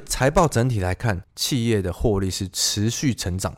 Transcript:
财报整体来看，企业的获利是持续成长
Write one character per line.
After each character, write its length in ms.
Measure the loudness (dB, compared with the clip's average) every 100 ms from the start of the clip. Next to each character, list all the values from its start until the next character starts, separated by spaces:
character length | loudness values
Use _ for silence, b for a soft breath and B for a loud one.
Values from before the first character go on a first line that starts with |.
| 2
财 240 | 0 2
报 160 | 4 4
整 220 | 4 2
体 100 | 2
来 140 | 0
看， 260 | 0 -2 -2 -6
企 320 | -6 -2 0 2
业 160 | 2
的 100 | 0
获 260 | 0 0 2
利 100 | 0
是 180 | -2 -6
持 400 | -4 -2 0 0
续 240 | 0 -2
成 240 | -2 -2 -4
长 160 | -4